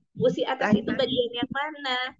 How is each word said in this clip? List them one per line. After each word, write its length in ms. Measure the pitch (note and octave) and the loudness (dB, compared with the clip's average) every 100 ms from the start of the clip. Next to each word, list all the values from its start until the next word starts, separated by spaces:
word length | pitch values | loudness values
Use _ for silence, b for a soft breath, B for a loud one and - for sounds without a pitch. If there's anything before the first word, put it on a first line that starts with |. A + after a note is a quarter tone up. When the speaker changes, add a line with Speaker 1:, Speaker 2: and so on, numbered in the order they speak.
| _ | _
Speaker 1:
Gusi 320 | - B3+ - | 0 2 2
atas 320 | A#3+ C4 G3 | -2 0 4
itu 80 | A3 | 4
Speaker 2:
Langit-langit. 160 | A#3+ B3 | 2 0
Speaker 1:
bagian 320 | B3+ B3+ A#3+ A#3+ | 0 2 0 -2
yang 120 | A#3+ | -4
mana? 440 | C4+ D4 D4 C4+ B3+ B3+ B3+ | -4 -6 -6 -4 -4 -4 -10